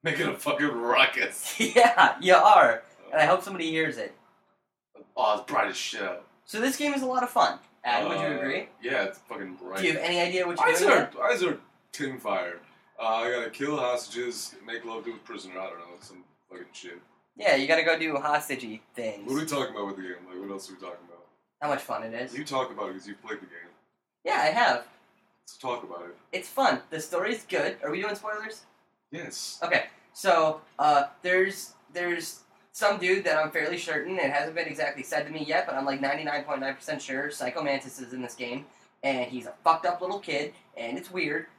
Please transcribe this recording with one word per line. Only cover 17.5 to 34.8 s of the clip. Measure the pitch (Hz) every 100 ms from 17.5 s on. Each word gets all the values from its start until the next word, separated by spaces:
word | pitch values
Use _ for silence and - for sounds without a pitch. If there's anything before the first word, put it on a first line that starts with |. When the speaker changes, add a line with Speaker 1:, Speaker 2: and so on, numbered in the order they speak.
| 139
Speaker 2:
you | 139
gotta | 165
go | 165 160
do | 160 143
hostagey | 147 147 147 127 120 110 _ -
things. | 113 104 104
Speaker 1:
What | 139
are |
we | 156
talking | 143 117 104
about | 98
with | 95
the |
game? | 92 90 90
Like, | 90
what | 98
else | 98 -
are |
we | 92
talking | 92 87 87
about? | - - _ _ _
Speaker 2:
How | 147
much | 139
fun | - 110
it | 113
is. | 117 127 127
Speaker 1:
You | 151
talk | 135 127
about | 101 95
it |
'cause | 95 98
you've | 98
played | - -
the | 90
game. | - - _ _ _ _ _
Speaker 2:
Yeah, | - 831
I | -
have. | 226 240 - - _ _ _ _ _ -
Speaker 1:
So | -
talk | 131 123
about | 98 -
it. | 87 - _
Speaker 2:
It's | 185 -
fun. | - 269 - -
The | 160
story's | - 175 - 226
good. | - 175 143 -
Are | -
we | 180
doing | 208 208
spoilers? | 214 214 220 220 - _ _ _ _
Speaker 1:
Yes. | - 156 - - -
Speaker 2:
Okay. | 170 180 - - _
So, | - 196 170 156 156 - -
uh, | 151 143 143 -
there's, | 180 185 190 190 - - _
there's | 175 175 175 160 - _ _ _
some | - 208 196
dude | 180 196 180
that | 156
I'm | 156
fairly | 160 156 175
certain, | 170 151 180 185
it | 139
hasn't | 143 160 160
been | 160
exactly | 143